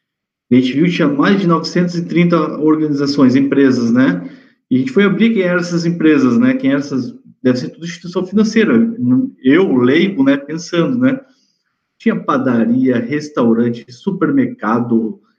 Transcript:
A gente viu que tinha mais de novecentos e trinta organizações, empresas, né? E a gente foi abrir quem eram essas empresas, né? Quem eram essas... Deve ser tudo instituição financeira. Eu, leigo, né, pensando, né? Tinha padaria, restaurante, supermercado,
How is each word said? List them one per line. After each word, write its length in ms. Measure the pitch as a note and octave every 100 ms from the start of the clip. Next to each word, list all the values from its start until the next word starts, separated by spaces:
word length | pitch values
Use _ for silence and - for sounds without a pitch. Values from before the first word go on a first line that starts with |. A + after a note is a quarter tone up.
| _ _ _ _ -
A 40 | B2
gente 180 | B2+
viu 120 | C#3 F3
que 60 |
tinha 160 | - D3+
mais 340 | C#3 F3 G3
de 60 | F3
novecentos 480 | D#3+ - F3+ F3 F3
e 100 | E3+
trinta 320 | E3+ F3 E3+ D#3 -
organizações, 760 | D3+ D#3 D3+ C#3+ C#3 - B2+ C3
empresas, 560 | C#3 C3 C3+ A#2+ A#2
né? 380 | B2 C#3 F3 - - _ _ -
E 60 | B2+
a 20 |
gente 120 | C3+
foi 120 | G3
abrir 300 | G3+ F3 A3+
quem 80 | G3+
eram 180 | F3+ F3
essas 260 | F3 E3+ E3
empresas, 520 | E3+ D#3 C#3+ B2+ A#2
né? 160 | B2+
Quem 160 | C3 C3+
eram 100 | C#3+
essas... 340 | C#3 C3 A2+ - - _
Deve 160 | B2+ B2+
ser 120 | E3
tudo 160 | - E3+
instituição 400 | - F3 F#3 F#3
financeira. 480 | G3+ G#3 A3+ F#3 A#2 A2+ A2+ B2 B2+ C3 -
Eu, 320 | C3 D#3 F#3+ B2+
leigo, 480 | B2 D#3 G3 G3
né, 140 | C3+ C#3
pensando, 600 | - E3 - E3+ D3+ B2
né? 220 | C3 - - _ _ _ _ _ _ _
Tinha 180 | A3+ F#3
padaria, 840 | - C#3 B2+ A#2 A2+ B2+ C3 A#2
restaurante, 840 | A#2 D3 D3 - A#2 A2+ A#2+ A#2 -
supermercado, 1300 | - G3 F3 D#3 C#3 A#2 - G#2+ B2 A#2+ A2+ A2 G2 _